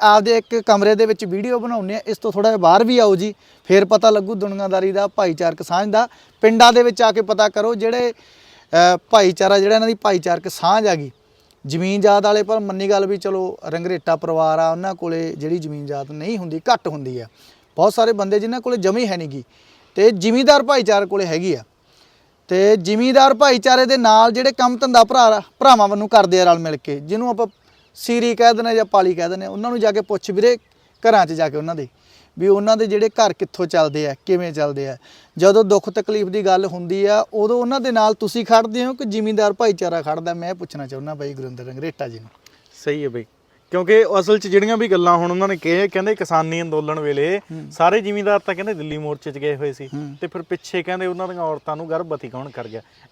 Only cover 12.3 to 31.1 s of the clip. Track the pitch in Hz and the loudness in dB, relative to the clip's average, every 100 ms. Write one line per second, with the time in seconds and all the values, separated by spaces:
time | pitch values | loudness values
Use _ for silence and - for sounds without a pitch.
12.3 | 214 202 220 202 190 196 202 196 202 196 | 0 0 -4 -4 -4 0 0 0 -4 -4
13.3 | 190 185 - - 165 175 175 - 160 165 | -6 -6 -10 -10 -8 -6 -6 -4 -4 -2
14.3 | 160 160 160 160 165 185 180 175 165 165 | -2 0 0 0 -2 -6 -8 -6 -6 -6
15.3 | 151 151 175 156 147 143 143 139 151 170 | -8 -6 -6 -6 -12 -10 -10 -12 -12 -8
16.3 | 226 175 160 - 233 - 151 131 123 113 | -8 -8 -4 0 -2 -2 -10 -10 -12 -14
17.3 | _ _ _ _ - 190 220 226 208 196 | _ _ _ _ 0 0 2 0 0 -2
18.3 | 208 226 247 254 247 185 214 220 180 156 | -2 -2 -6 -6 -2 -2 -2 -4 -6 -8
19.3 | 135 123 _ _ _ _ - 214 196 208 | -12 -16 _ _ _ _ 2 2 4 0
20.3 | 240 269 285 240 277 208 202 190 196 180 | 2 6 4 4 0 2 0 0 -4 -2
21.3 | 160 185 131 - _ _ _ _ _ _ | -4 -4 -6 -8 _ _ _ _ _ _
22.3 | _ - 185 202 214 170 214 254 262 269 | _ -4 2 4 2 0 0 4 6 4
23.3 | 240 285 247 254 254 254 262 226 220 226 | 4 2 4 2 2 2 2 4 6 4
24.3 | 220 262 247 247 240 269 247 220 254 233 | 2 -2 0 -2 0 2 4 6 4 4
25.3 | 214 - - 269 240 202 202 208 226 190 | 2 -4 2 6 6 4 0 4 4 6
26.3 | 185 180 170 165 151 - 143 151 214 247 | 4 4 2 0 -8 -8 -10 -6 -6 -4
27.3 | 220 220 _ _ _ _ - - 240 233 | -4 -6 _ _ _ _ -12 -4 -2 0
28.3 | 226 233 226 233 226 214 202 185 175 170 | 2 4 2 0 -2 0 2 2 0 -4
29.3 | 185 190 196 233 240 214 202 190 202 - | -6 -10 -8 -6 -2 -2 -2 -4 -6 -6
30.3 | 190 233 240 _ _ _ _ 226 | 0 2 2 _ _ _ _ 2